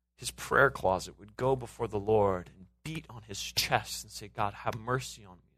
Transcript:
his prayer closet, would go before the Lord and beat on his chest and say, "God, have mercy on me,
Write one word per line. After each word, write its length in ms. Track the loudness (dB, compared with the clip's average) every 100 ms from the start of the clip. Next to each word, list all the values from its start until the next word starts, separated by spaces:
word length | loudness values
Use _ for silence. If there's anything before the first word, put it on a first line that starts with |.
| _ _
his 160 | -12
prayer 400 | -10 2 6 6
closet, 480 | 6 2 2 -2 -16
would 180 | -20 -2
go 180 | 0 0
before 320 | -2 -8 -4
the 120 | -2
Lord 500 | 4 4 4 2 -4 -18
and 100 | -20 _
beat 220 | -12 -12 -12
on 120 | -18 -12
his 120 | -10
chest 600 | -6 -2 2 0 0 -10
and 80 | -10
say, 160 | -14 -12
"God, 260 | -4 -4
have 220 | -2 -6 -4
mercy 480 | -2 -4 -4 -14 -18
on 120 | -20
me, 160 | _